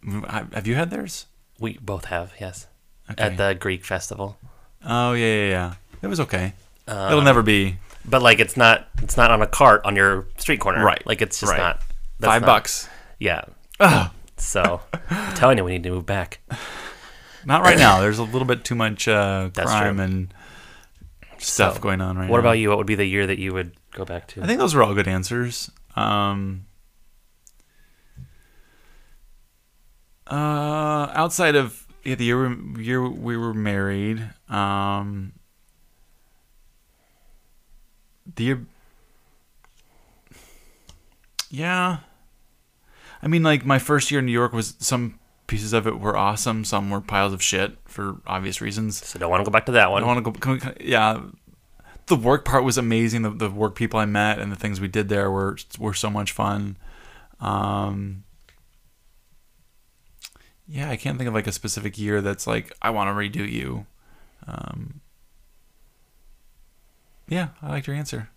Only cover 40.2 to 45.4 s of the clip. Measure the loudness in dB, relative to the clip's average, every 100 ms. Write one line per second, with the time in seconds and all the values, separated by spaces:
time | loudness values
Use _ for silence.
40.2 | _ -20 -20 -20 -20 _ _ -20 _ _
41.2 | _ _ -12 -6 -2 0 0 -2 -8 _
42.2 | _ _ _ _ _ _ _ _ -20 -8
43.2 | -2 2 2 2 2 0 2 0 0 -2
44.2 | 0 0 0 -2 -6 -6 -4 -2 -4 -8
45.2 | _ _